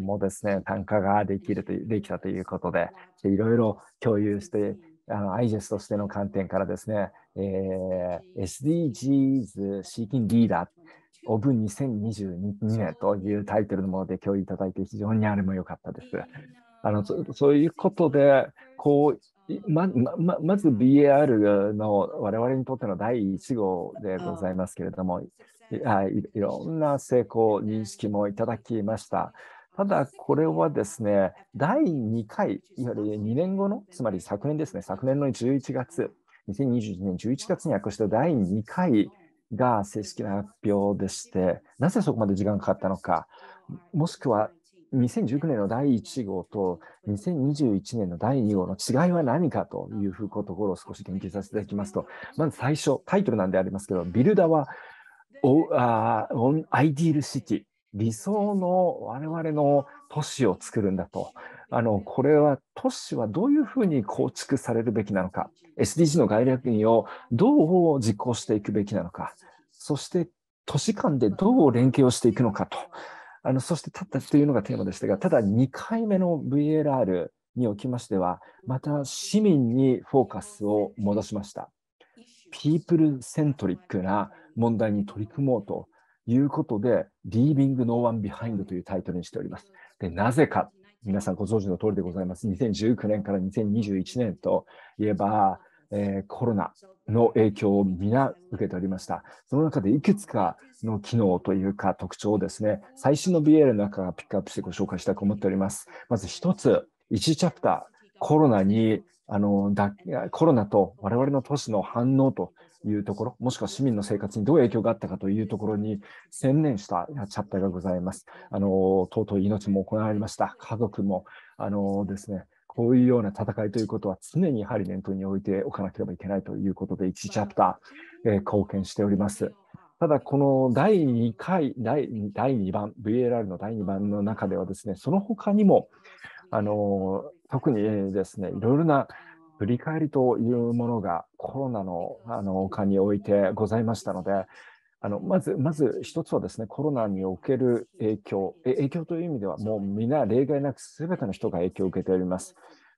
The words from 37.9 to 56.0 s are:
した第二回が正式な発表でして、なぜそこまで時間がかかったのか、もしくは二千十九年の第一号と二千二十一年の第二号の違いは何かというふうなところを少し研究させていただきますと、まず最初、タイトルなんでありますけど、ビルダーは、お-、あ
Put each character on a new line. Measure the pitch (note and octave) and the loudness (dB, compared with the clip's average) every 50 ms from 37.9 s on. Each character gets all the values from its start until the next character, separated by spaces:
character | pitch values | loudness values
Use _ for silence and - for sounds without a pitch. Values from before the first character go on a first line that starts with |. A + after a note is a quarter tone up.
し | - | -4
た | - A2 | -2 0
第 | F#2 G#2+ A#2 D3+ F3 D3+ | 0 2 2 2 2 2
二 | A#2 F#2+ F2 G2+ A2 G#2+ | 2 0 0 0 -2 -4
回 | - - F#3 F#3 E3 A#2 G#2 - - - _ _ _ _ _ _ - A2+ | -4 -2 0 2 4 4 4 2 0 -4 _ _ _ _ _ _ -8 -2
が | G#2 B2+ B2 A#2 G#2 G2 | 0 2 2 2 0 -2
正 | - - G#2+ | -4 -6 -8
式 | G2+ - - - G#2+ | -8 -8 -8 -8 -6
な | G#2 G2 | -4 -4
発 | G2+ G2+ G2+ _ _ - G#2+ | -4 -6 -8 _ _ 0 0
表 | G2+ G2 G2 G2+ G2+ F#2+ | 2 2 2 0 0 0
で | G2 F#2 | -2 -4
し | - - - - | -6 -8 -10 -6
て、 | - F#2+ F2+ F2+ - - - _ _ | -2 0 0 0 0 -2 -6 _ _
な | - C3 F#3 | -2 0 0
ぜ | - A3+ | 2 2
そ | - D3+ A2+ | 0 0 0
こ | A2+ | 0
ま | G#2+ | 0
で | G2 G2 | 0 0
時 | F#2+ F#2+ | 0 0
間 | G#2 G#2 | 0 -2
が | G2 | 0
か | - | 0
か | G2+ | -2
っ | F#2+ - | -2 0
た | - F#2+ | -2 -4
の | F#2+ | -4
か、 | - - F#2+ E2+ D#2+ - - - - - - - - _ - - - - _ - | -4 -2 -2 -2 -2 -4 -6 -16 -20 -20 -20 -20 -20 _ -16 -16 -16 -14 _ -2
も | D3 D#3+ | -2 -2
し | - - | -2 -2
く | - - C3 | -4 -2 0
は | G#2+ G#2 G#2+ - - _ _ _ _ - - _ | 2 2 0 -2 -6 _ _ _ _ -20 -10 _
二 | C3+ C3 B2 A#2+ | 0 0 0 0
千 | - A#3 F#3+ | 0 -2 -2
十 | G#2+ C3 C#3+ | -2 -2 -2
九 | E3 | -2
年 | D#3+ C3 | -2 0
の | G#2+ G2+ | 0 -2
第 | G2 A2 B2+ D3 C#3+ A#2+ | -2 -2 0 2 2 2
一 | G2+ - - - C3 G#2+ | 2 0 -4 -8 -8 -6
号 | G2 G2 F2+ E2+ | -4 -6 -6 -6
と | - - G#2 F#2+ F2+ F2 - - - - _ _ | -6 -4 -2 -2 -2 -2 -4 -10 -18 -20 _ _
二 | G2+ G2+ G2+ | -6 -6 -4
千 | - F#3 F3 C#3 C3 | -4 -4 -2 0 0
二 | D3 D3 | 0 0
十 | D3 D3 A2+ G2 | 2 2 2 2
一 | F#2+ G2+ - B2 A2+ | 0 -2 -4 -6 -4
年 | G2 F2+ | -4 -4
の | F2 | -4
第 | D#2+ G#2 A#2+ C#3 C3 | -2 -2 0 0 2
二 | G#2+ G#2 G#2 | 2 2 0
号 | F#2 F2+ | 0 0
の | F2 F#2+ | -2 -4
違 | - - - A#2+ C3+ F3 F3+ | -6 -4 0 0 2 2 2
い | |
は | F3 E3+ | 2 2
何 | D3 A#2+ B2+ E3+ F3 C3+ | 0 0 0 0 0 0
か | - G#2 E2+ | -2 -2 -4
と | - - F#2+ F#2 F#2 A2 G#2 | -4 -8 -10 -10 -8 -6 -4
い | G2+ | -4
う | G2 | -4
ふ | F#2 - | -4 -6
う | G#2+ | -8
な | G2+ | -8
と | - G#2+ G2+ G2+ E2+ | -6 -6 -8 -6 -6
こ | F#2 G#2+ | -4 -4
ろ | G2 | -4
を | F2 | -4
少 | - - - F#2 | -6 -8 -14 -16
し | - F#2+ | -14 -12
研 | F#2 F#2 F#2+ | -10 -8 -8
究 | - F2+ | -8 -8
さ | F2+ G2+ G2 | -8 -8 -8
せ | - | -6
て | G#2+ | -6
い | G2 | -6
た | |
だ | F#2+ | -6
き | - G#2 | -6 -6
ま | G2+ G2+ | -6 -6
す | - - | -6 -6
と、 | - - - - - - - - | -8 -8 -8 -12 -18 -18 -8 -4
ま | C#3+ D#3+ D3 | -2 -2 -2
ず | - | -2
最 | - - C3+ D3+ | -2 -2 -2 -2
初、 | - - D3 C3 - - | 0 0 0 0 0 -2
タ | - F#3 | 0 0
イ | G3+ G3+ | 0 2
ト | G3 | 2
ル | A2 | 0
な | G#2+ F#2 | 0 0
ん | F#2+ | 2
で | F#2 F#2 | 2 0
あ | |
り | F#2 F#2+ | 0 0
ま | G2 G2 | -4 -6
す | - | -6
け | - G2 | -4 -4
ど、 | F2+ E2+ | -2 -2
ビ | F2+ F2+ A2+ C3+ | 0 2 4 4
ル | G#3 G#3 | 6 6
ダ | F#3+ E3+ | 6 4
ー | |
は、 | D#3+ E3 D3+ C3 - - - - - - - - - - _ _ _ - - - | 4 4 2 0 -2 -8 -16 -18 -20 -20 -20 -20 -20 -20 _ _ _ -6 0 4
お-、 | B2+ C#3 D#3+ D#3+ - | 6 6 6 4 4
あ | - - B2 A#2 A#2 A2 | 2 2 2 2 2 2